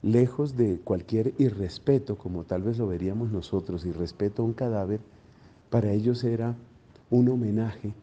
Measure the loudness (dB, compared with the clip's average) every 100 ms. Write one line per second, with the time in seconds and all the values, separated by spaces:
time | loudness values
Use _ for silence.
0 | 4 4 4 2 -4 2 2 0 -2 -2
1 | 0 0 0 2 0 2 -6 -4 2 2
2 | 2 -6 -4 -6 -4 -2 -2 -2 -2 -2
3 | -2 -2 -2 -4 -2 -4 -4 -6 -6 -4
4 | -6 -2 -4 -2 -4 -2 -2 -2 -2 -4
5 | -6 -20 -20 -20 -20 -20 _ 2 2 2
6 | 2 0 0 -2 -2 -6 -12 -20 _ -20
7 | _ 4 6 4 0 0 0 -4 -8 -10